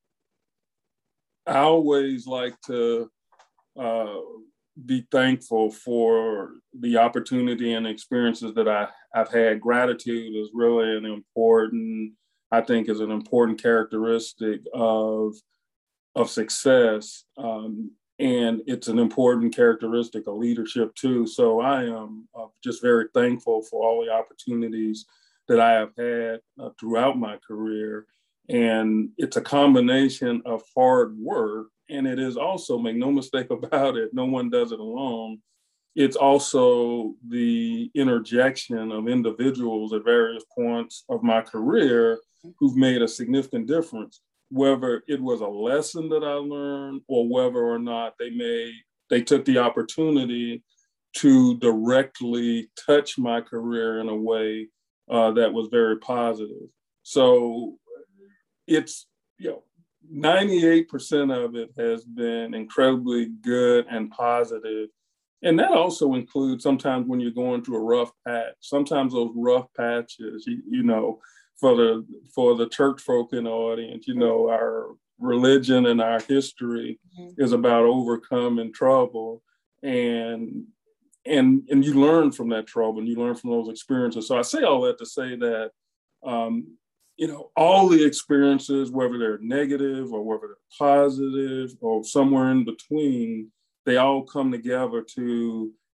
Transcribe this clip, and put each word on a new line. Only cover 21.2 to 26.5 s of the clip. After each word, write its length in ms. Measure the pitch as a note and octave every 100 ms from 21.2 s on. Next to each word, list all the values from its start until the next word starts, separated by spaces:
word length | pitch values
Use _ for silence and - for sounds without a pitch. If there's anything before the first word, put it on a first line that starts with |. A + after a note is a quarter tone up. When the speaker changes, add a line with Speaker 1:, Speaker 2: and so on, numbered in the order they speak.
| A2+
Speaker 1:
So 360 | - A#2+ A2+
I 220 | C3 C#3
am, 440 | A#2+ A2+ G#2+ A2 A2 A2+
uh, 100 | A2+ _
just 180 | B2+ A#2
very 240 | A#2+ A#2 A2
thankful 500 | B2+ B2 A#2+ A#2+ A2
for 240 | A2 A2 A2+
all 160 | A#2
the 80 | A#2
opportunities 920 | A2+ - - - A#2 A#2 A2 A2 A2 - _ _ _ -
that 120 | A#2+
I 120 | A#2
have 180 | A2+ G#2+ -
had, 440 | A#2+ A#2+ A2+ A2+ _